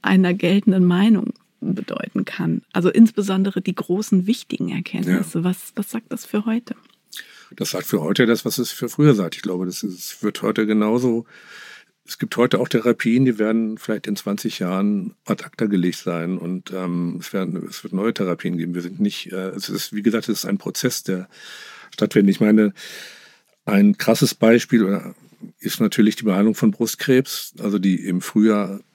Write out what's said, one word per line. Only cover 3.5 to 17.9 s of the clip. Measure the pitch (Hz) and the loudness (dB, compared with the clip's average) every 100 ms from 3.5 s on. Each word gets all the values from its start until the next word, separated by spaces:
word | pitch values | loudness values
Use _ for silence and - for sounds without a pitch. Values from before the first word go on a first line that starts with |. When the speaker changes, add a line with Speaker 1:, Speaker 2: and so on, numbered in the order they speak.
| 190 | -2
Speaker 1:
die | 190 | -4
großen, | 180 - 185 214 190 185 | -4 -2 -2 2 2 2
wichtigen | 247 - - - | -2 -4 -6 -4
Erkenntnisse. | 190 170 180 185 185 - 170 | -6 -6 -4 0 0 0 -2
Speaker 2:
Ja. | |
Speaker 1:
Was, | 180 185 - | -2 -4 -8
was | - 202 | -10 -8
sagt | 226 _ | -10 _
das | 226 - | -14 -6
für | 214 | -4
heute? | 220 226 - - _ _ _ - - - - | -2 -4 -6 -16 _ _ _ -18 -18 -20 -20
Speaker 2:
Das | - - | -10 -6
sagt | 90 - | -6 -2
für | 98 | -2
heute | 78 101 117 | 0 2 4
das, | 117 | 2
was | 117 - | 0 -4
es | 120 | -6
für | - 120 | -6 -6
früher | - 147 | 4 6
sagt. | 110 87 | 6 2
Ich | - | -6
glaube, | - 90 | -6 -4
das | 90 90 | -4 -6
ist, | 104 90 - - | -8 -8 -14 -6
wird | 107 - | -6 -2
heute | 107 107 107 | -2 0 2
genauso. | 107 107 120 127 117 - - - - - - _ _ | 2 2 2 2 0 -4 -20 -20 -20 -20 -20 _ _
Es | - - | -16 -8
gibt | - - | -6 0
heute | 123 123 | 2 2
auch | 123 | 0
Therapien, | 120 120 113 117 120 | 0 2 2 2 4
die | 131 110 | 4 2
werden | 110 113 110 110 | 0 0 -2 -6
vielleicht | - 107 | -6 -6
in | - | -4
zwanzig | 101 - 101 110 - | -6 -4 -4 -4 -4
Jahren | 90 92 101 101 90 _ | -4 -2 0 -2 -4 _
ad | - 107 | -6 -6
acta | - - | -6 -4
gelegt | 110 98 90 85 | 0 0 0 -2
sein | - 85 85 92 | -6 -4 -4 -6
und, | 87 90 - | -6 -8 -8
ähm, | 92 92 87 87 87 | -8 -4 -4 -4 -6
es | - | -8
werden, | 98 95 85 - | -6 -6 -6 -10
es | - | -14
wird | - | -8